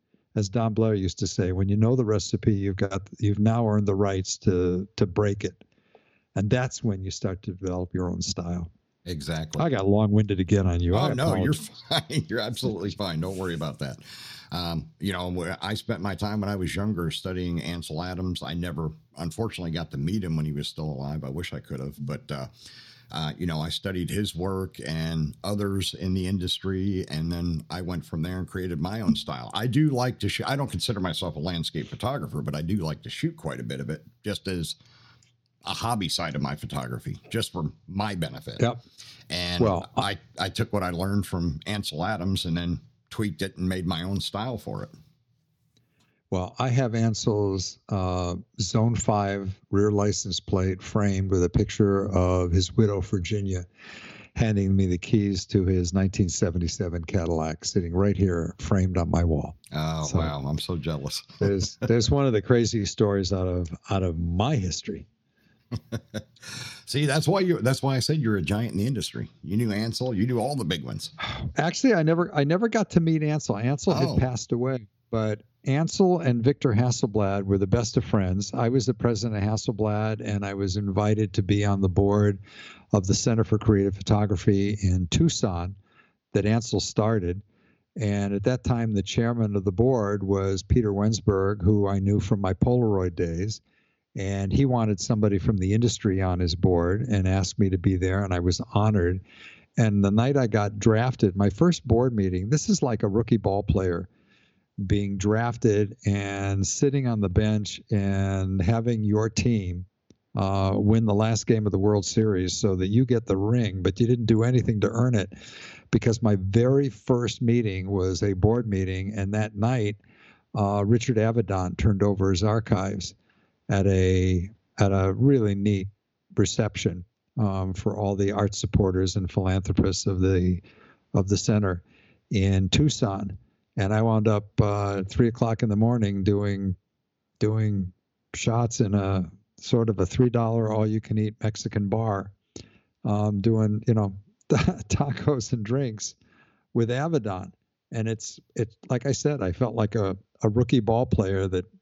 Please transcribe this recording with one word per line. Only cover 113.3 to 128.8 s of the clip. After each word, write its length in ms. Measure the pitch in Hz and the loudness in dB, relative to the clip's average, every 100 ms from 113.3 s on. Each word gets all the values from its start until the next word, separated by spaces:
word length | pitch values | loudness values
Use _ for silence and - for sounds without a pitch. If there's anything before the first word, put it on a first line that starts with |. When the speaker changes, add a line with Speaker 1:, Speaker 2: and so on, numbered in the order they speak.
| 95 | 0
Speaker 1:
ring, 440 | 101 123 104 92 | 2 2 0 0
but 160 | 90 90 | 0 2
you 60 | 117 | 2
didn't 180 | 120 | 4
do 180 | 113 113 | 4 4
anything 360 | 117 127 127 110 | 4 4 2 2
to 80 | 107 | 0
earn 260 | 113 123 | 2 2
it. 160 | 113 95 - - - - - - | 2 0 -8 -20 -20 -20 -20 0
Because 300 | 110 117 113 | 2 2 2
my 140 | 110 98 | 2 2
very 500 | 95 117 123 139 139 | 2 4 4 4 2
first 520 | - - 123 120 - | -2 0 2 0 0
meeting 480 | 117 120 110 95 92 | 2 2 2 -2 -2
was 320 | 101 92 92 | 0 0 0
a 100 | 104 | 0
board 340 | 92 104 120 113 | 4 4 4 2
meeting, 460 | 98 92 92 95 | 0 0 -2 -4
and 180 | 107 98 | -4 -2
that 220 | 107 107 | -2 -2
night, 400 | 104 113 131 104 104 _ _ - _ _ | 0 0 2 0 -4 _ _ -20 _ _
uh, 280 | - 101 101 | 0 0 2
Richard 320 | 101 117 123 110 | 4 2 2 2
Avedon 600 | 110 117 98 95 90 87 | 2 2 0 -2 -2 0
turned 240 | 113 98 | 2 4
over 260 | 101 98 95 | 2 2 2
his 120 | 87 | 2
archives 720 | 107 113 113 98 95 104 - - _ _ _ _ - | 2 0 0 0 0 -4 -8 -14 _ _ _ _ -2
at 160 | 98 98 | 2 4
a, 640 | 95 92 92 92 90 95 - _ - | 4 4 4 4 2 -2 -10 _ 0
at 120 | 98 | 2
a 220 | 98 95 | 2 2
really 400 | 95 135 135 104 | 2 4 4 2
neat 320 | 101 104 98 101 - _ _ _ | 2 2 0 -2 -12 _ _ _
reception, 720 | - 98 - 107 - 104 87 87 _ _ - | 0 2 0 -2 -2 -4 -4 -12 _ _ -2
um, 340 | 101 95 95 | -2 0 -4
for 200 | 90 104 | -4 -4
all 200 | 104 101 | -2 0
the 160 | 98 98 | 0 0
art 240 | 104 101 | 2 0
supporters 600 | - - - | -2 0 2